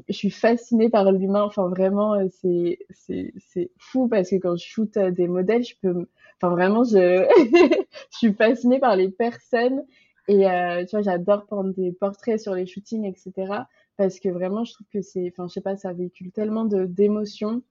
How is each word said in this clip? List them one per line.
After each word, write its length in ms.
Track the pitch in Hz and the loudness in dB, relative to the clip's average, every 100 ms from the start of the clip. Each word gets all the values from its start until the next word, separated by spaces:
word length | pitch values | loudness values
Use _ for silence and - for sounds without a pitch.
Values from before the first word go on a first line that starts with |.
| - | -8
je 60 | |
suis 160 | 202 202 | -6 -6
fascinée 580 | - 226 233 - 233 226 | 0 0 0 0 0 2
par 220 | 233 196 | 2 2
l'humain, 320 | 190 190 202 | 2 0 0
enfin 240 | 208 208 180 | -2 -2 -4
vraiment, 460 | 185 190 202 214 208 | 0 0 0 0 0
euh, 120 | 190 - | -2 -4
c'est, 380 | 185 175 170 - - | -2 -2 -2 -6 -12
c'est, 420 | - - 185 185 - | -18 -12 -10 -10 -14
c'est 340 | - 185 175 _ | -12 -8 -8 _
fou 300 | - 262 247 | -6 -2 0
parce 220 | 226 180 | 0 0
que 80 | 190 | 0
quand 180 | 185 175 | -2 -4
je 100 | - | -6
shoote, 320 | - 214 214 | -6 -4 0
euh, 140 | 190 | 0
des 160 | 180 175 | 0 0
modèles, 360 | 180 185 226 247 | 0 0 0 -2
je 100 | - | -4
peux 80 | 190 | -4
m-, 160 | 180 - _ _ _ | -4 -6 _ _ _
enfin 100 | 180 | -2
vraiment, 300 | 175 185 214 | 2 2 2
je, 420 | 247 202 180 185 - | 4 4 6 4 6
<laughs> 840 | 453 247 330 302 - - - - | 6 6 6 6 2 -2 -10 -20
je 60 | - | -2
suis 160 | 226 | 0
fascinée 460 | 202 220 240 240 262 | 2 2 2 2 2
par 160 | 262 190 | 4 2
les 140 | 190 | 0
personnes. 760 | - 240 240 _ 233 247 269 - _ _ _ - | 0 -4 -4 _ 0 0 -2 -8 _ _ _ 2
Et, 160 | 202 190 | 4 4
euh, 340 | 180 175 175 185 | 2 0 -2 -4
tu 60 | |
vois, 100 | 214 | -2
j'adore 420 | 202 180 185 208 202 | -2 0 0 0 -2
prendre 280 | 202 190 | -6 -4
des 180 | 185 185 | -4 -4
portraits 460 | 180 202 202 - 220 | -2 -4 -4 -4 -4
sur 140 | 220 | -4
les 120 | 185 180 | -6 -6
shootings, 400 | 190 - 220 208 | -10 -10 -8 -8
et 80 | 185 | -10
cetera, 520 | 190 190 190 208 254 _ _ - | -12 -10 -8 -8 -10 _ _ -4
parce 240 | 196 185 | -2 -2
que 80 | 196 | -6
vraiment, 380 | 175 185 208 233 | -4 -4 -6 -8
je 80 | |
trouve 140 | - - | -12 -12
que 80 | 208 | -10
c'est, 300 | 185 190 180 | -8 -8 -8
enfin, 160 | 180 180 | -8 -12
je 60 | |
sais 80 | 196 | -8
pas, 160 | 190 196 | -8 -8
ça 160 | 196 | -8
véhicule 380 | 175 180 - 180 | -8 -10 -12 -14
tellement 340 | 202 214 214 226 | -8 -4 -2 -2
de, 200 | 202 185 | -2 -2
d'émotions. 760 | 180 208 214 208 - 214 233 - | 0 2 0 -6 -8 -6 -6 -8